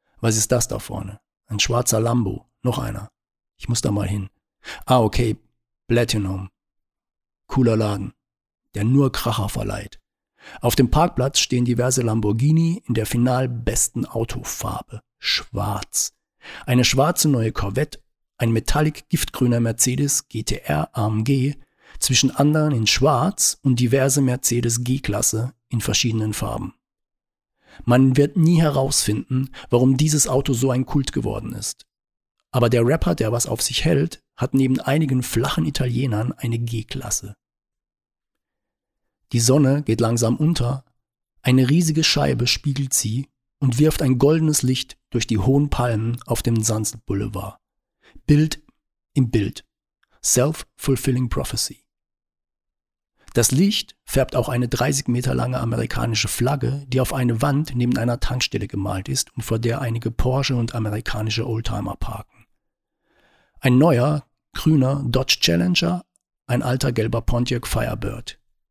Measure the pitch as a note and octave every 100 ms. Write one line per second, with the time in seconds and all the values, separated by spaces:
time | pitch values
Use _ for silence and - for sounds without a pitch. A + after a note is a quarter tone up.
0 | _ _ A2+ A2 - B2 - G#2+ - G2+
1 | G2 G#2 _ _ _ G#2+ - A#2+ A#2+ A2
2 | A#2 A#2+ G2+ - - _ B2 A#2 A#2+ G#2
3 | G#2+ _ _ _ _ _ - A#2 - G2+
4 | G2 G#2 F#2+ - _ _ - - - B2+
5 | A2 - A#2+ A2 _ _ _ _ - A#2
6 | A#2 A2 G2 F#2+ F#2 _ _ _ _ _
7 | _ _ _ _ _ C3 A#2+ A2+ G#2+ G2+
8 | G2 - _ _ _ _ _ G2+ G#2+ C3+
9 | C#3 - A#2 A2+ G2+ B2 G#2 G2+ G#2 -
10 | _ _ _ _ - - B2 D#3 A#2+ D3
11 | E3+ - C#3 - - B2 B2 A#2+ B2 B2+
12 | A#2 A2+ G#2+ A2+ C#3+ D#3+ E3 F3 - A2+
13 | A2+ A#2+ B2 B2 C3 A#2+ A#2 A#2 - A#2+
14 | - A2+ A#2 B2 - - - G2+ - A2
15 | - _ - - - A2 G2+ G2 - -
16 | - - _ _ - - - B2 A#2+ C3
17 | D3+ F3 D#3 B2+ A2+ - G2+ A2+ D3+ -
18 | _ _ _ - A#2 A2+ - D3 D3+ -
19 | - - - - B2 A#2 A#2 A#2 B2+ C3
20 | C#3+ - - A2+ - - - D2+ - -
21 | G#2+ A2 A2+ C#3 C3+ C#3+ - _ _ -
22 | - B2+ C3+ - D3 D#3 D3+ B2+ G#2+ -
23 | C3+ C3 E3 - - - C3+ A#2+ B2 C3+
24 | C3+ C#3 C3 B2 - A#2+ A#2+ A#2 B2 C3
25 | - G#2 A#2+ A2 B2 - _ A#2 A2 G#2+
26 | B2 A2 G#2+ G#2 A2 A2+ - - _ _
27 | _ _ _ _ _ _ _ - - B2
28 | C3+ C3 D3 F#3 D#3+ E3+ D#3+ C#3 C3+ -
29 | - G#2 - C3 C3+ - - A#2+ C3 C3
30 | D#3 D3+ - C3+ C#3 A#2+ C3+ B2+ B2+ C#3+
31 | C3+ - A2 G#2 - - - - _ _
32 | _ _ _ _ _ B2 A#2 A#2+ A#2 D#3+
33 | - E3 A2 G#2 - A2+ - - D#3+ D3+
34 | D#3+ - _ - A#2 C3+ C3 C3+ - D3+
35 | D3+ C3 B2+ A2+ C#3 - D#3 - B2+ A#2+
36 | C3 G#2+ A#2+ - A#2+ A#2 A#2 A#2 - -
37 | - - G2+ - _ _ _ _ _ _
38 | _ _ _ _ _ _ _ _ _ _
39 | _ _ _ A#2+ A#2 C#3 C3+ C#3+ C#3+ A2+
40 | A2+ A#2 A2+ - D#3 E3+ A#2+ C3 - _
41 | _ _ _ _ - B2+ B2+ D#3+ E3 D#3
42 | D#3 C#3 C#3+ B2 A#2+ - D3 C3+ C3+ -
43 | A2 A#2 - _ _ _ C3+ A#2 D3+ -
44 | C#3+ B2 C#3 D#3+ D#3 C#3+ B2+ C3 - -
45 | _ A#2+ - G#2+ G#2 C#3 C#3+ - B2 A2
46 | A2+ A#2+ - B2+ - A2+ A2 A2 G#2+ A2
47 | - G2 G#2+ G2 G2+ - _ _ _ _
48 | _ - - D3 D#3 - - _ _ _
49 | _ - A#2+ A2+ F#2+ - - _ _ _
50 | _ _ - - C#3 D#3+ - _ - B2+
51 | - B2+ A#2+ - - A2+ - - _ _
52 | _ _ _ _ _ _ _ _ _ _
53 | _ _ - - A#2 C3+ G3 - - _
54 | - C#3+ B2+ C3 A#2 B2 A#2+ A#2+ C3 C#3
55 | - B2 B2+ B2+ B2 B2 A#2 A#2 A#2 -
56 | A#2+ A2 G#2 - B2 C#3+ B2+ C#3 C#3 C3
57 | B2 C3+ B2 A2+ C#3+ C#3 D#3 B2 A#2+ A#2
58 | A#2 A#2+ - B2 - G#2+ G2+ G2+ G2 G2
59 | - C3 - - - A2+ A#2 A#2 B2 A2+
60 | A2+ - B2+ C3 C3+ B2 A2+ A2+ A2 G#2+
61 | - G#2+ A2 A2+ A2+ A2+ - - - -
62 | - G#2 - _ _ _ _ _ _ _
63 | _ _ _ _ _ - C3 B2 E3 A#2+
64 | C3+ D3+ - _ _ - D#3 D#3 B2+ C#3+
65 | C3 B2 - - - - F3+ F3 E3 F3+
66 | - _ _ _ - A#2+ - C3 C#3 A#2
67 | A2 A2+ - A#2+ B2 A#2+ - A2+ A#2 A2
68 | A#2 A#2 - - _ _ _